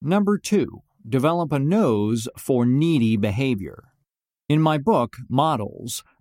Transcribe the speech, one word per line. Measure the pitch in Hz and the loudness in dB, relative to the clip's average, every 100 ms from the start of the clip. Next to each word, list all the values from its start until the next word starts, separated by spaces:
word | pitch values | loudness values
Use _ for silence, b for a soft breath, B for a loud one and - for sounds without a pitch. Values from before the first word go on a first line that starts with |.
Number | 143 196 202 202 | -2 0 2 0
two, | - 208 127 - _ _ - | 0 0 0 -6 _ _ -4
develop | 131 147 170 165 | 0 0 0 -2
a | 147 | -2
nose | 139 208 175 107 104 117 117 - | 0 2 2 2 0 -2 -6 -12
for | - 127 120 | -2 0 2
needy | 135 165 156 113 110 | 2 2 2 2 2
behavior. | 104 98 135 107 85 - _ _ _ _ _ _ - | 0 -2 -2 -2 -6 -14 _ _ _ _ _ _ -2
In | 151 | 2
my | 156 156 | 2 0
book, | 156 185 117 - 104 | 2 0 0 -6 -4
Models, | 123 156 135 101 - 120 - - _ | 0 0 -2 -6 -10 -12 -12 -14 _